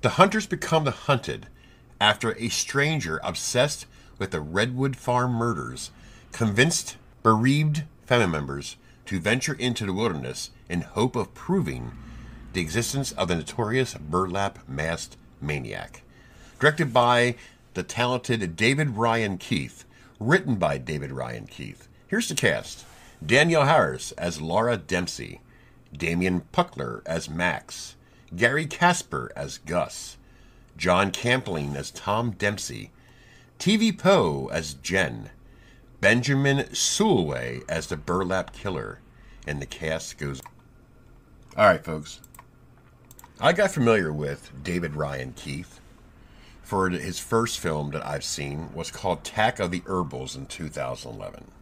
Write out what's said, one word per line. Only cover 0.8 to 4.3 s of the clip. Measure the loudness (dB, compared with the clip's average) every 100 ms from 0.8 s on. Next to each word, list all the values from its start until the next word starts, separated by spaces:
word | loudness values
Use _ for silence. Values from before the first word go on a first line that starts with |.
the | 2
hunted | -4 0 0 0 -8 -10 -20 -20 -20 -20 2
after | 2 4 0 -2
a | -2
stranger | -2 -2 0 0 0 -2 -4
obsessed | -4 -6 -2 2 2 0 -12 -20 -20 -8
with | -4